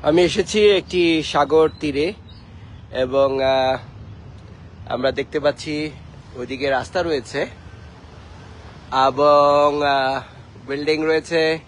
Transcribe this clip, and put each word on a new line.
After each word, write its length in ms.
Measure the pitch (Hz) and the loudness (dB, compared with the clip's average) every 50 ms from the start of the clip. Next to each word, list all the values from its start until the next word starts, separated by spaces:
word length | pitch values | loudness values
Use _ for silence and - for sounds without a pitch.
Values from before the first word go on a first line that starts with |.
আমি 200 | - 147 151 175 | 2 2 4 4
এসেছি 480 | 180 165 139 208 185 - - 214 208 208 | 4 2 2 -2 -4 -2 0 4 4 4
একটি 520 | 202 185 151 - - 180 175 170 165 160 | 4 4 0 -2 -2 0 2 2 2 0
সাগর 460 | 147 - - 151 147 139 151 160 160 156 - - | -2 -2 0 0 2 4 4 4 4 2 0 -4
তীরে 320 | - 151 139 139 151 180 214 - - - - - - - - - - - - - - - | -6 -4 -2 -2 -2 -4 -4 -10 -18 -20 -20 -20 -20 -20 -20 -20 -20 -20 -20 -20 -20 -10
এবং, 500 | - 127 131 127 131 139 139 135 135 135 | -4 -4 -4 0 2 2 2 2 2 0
আহ, 360 | 135 131 135 131 131 131 131 127 - - - - - - - - - - - - - - - - - - - - - - | 0 2 2 2 2 0 -2 -2 -6 -14 -20 -20 -18 -18 -18 -18 -20 -20 -20 -20 -20 -20 -20 -20 -20 -20 -20 -20 -10 -8
আমরা 240 | 113 120 127 135 | -6 -2 -2 -2
দেখতে 280 | 131 131 135 - - 151 | -2 -2 -8 -4 -6 0
পাচ্ছি 500 | 139 147 139 - - 156 151 147 156 151 - - - - - - - - - | 0 0 -2 -2 -8 -8 -6 -6 -6 -8 -10 -14 -20 -20 -20 -20 -20 -18 -14
ওইদিকে 340 | 131 123 123 135 127 139 139 | -12 -10 -10 -8 -6 -2 -2
রাস্তা 320 | 135 127 120 - - 190 | -2 -2 -4 -4 -4 -4
রয়েছে 440 | 175 170 156 139 117 - - 139 170 247 - - - - - - - - - - - - - - - - - - - - - - - - - - - - | -2 -2 -2 -4 -6 -6 -6 -6 -6 -6 -8 -18 -20 -20 -20 -20 -20 -20 -20 -20 -20 -20 -20 -20 -20 -20 -20 -20 -20 -20 -20 -20 -20 -20 -20 -20 -14 -4
এবং, 880 | 127 135 131 135 131 135 147 147 147 147 143 143 143 147 147 147 143 147 147 | 0 2 2 2 2 4 4 6 6 6 6 6 4 4 4 2 2 0 0
আহ, 380 | 143 139 135 131 131 135 131 - - - - - - - - 120 127 | 0 0 0 0 -2 -2 -4 -8 -12 -20 -20 -20 -20 -20 -20 -12 -10
বিল্ডিং 380 | 139 143 147 143 156 156 156 | -8 -6 -2 -2 -2 0 0
রয়েছে 520 | 156 160 160 160 - 170 165 160 160 160 160 - | 0 0 -2 -2 -2 -2 0 0 0 -2 -4 -8